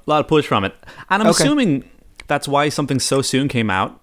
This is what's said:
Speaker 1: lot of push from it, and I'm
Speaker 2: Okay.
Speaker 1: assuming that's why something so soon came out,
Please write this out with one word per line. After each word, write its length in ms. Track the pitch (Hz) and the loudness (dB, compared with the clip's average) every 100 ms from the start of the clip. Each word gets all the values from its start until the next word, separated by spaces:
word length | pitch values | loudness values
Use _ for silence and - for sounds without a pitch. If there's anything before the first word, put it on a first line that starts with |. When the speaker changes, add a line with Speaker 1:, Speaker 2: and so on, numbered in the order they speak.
| - | -2
Speaker 1:
lot 140 | 151 | -2
of 80 | - | 2
push 180 | 156 143 | 0 2
from 180 | 120 | 0
it, 120 | 95 - - - - | -2 -6 -16 -20 -4
and 140 | 196 | 0
I'm 60 | 214 | 2
Speaker 2:
Okay. 140 | 175 | 2
Speaker 1:
assuming 460 | 269 294 226 135 - - - - - | 2 2 2 0 -4 -18 -20 -20 -6
that's 200 | 147 - | -4 0
why 220 | 143 151 | 0 0
something 300 | 147 143 135 | -2 -2 -2
so 240 | - 135 | 0 -2
soon 240 | 127 131 139 | 0 0 0
came 240 | 120 110 | 0 0
out, 280 | 95 104 - | 0 -2 -6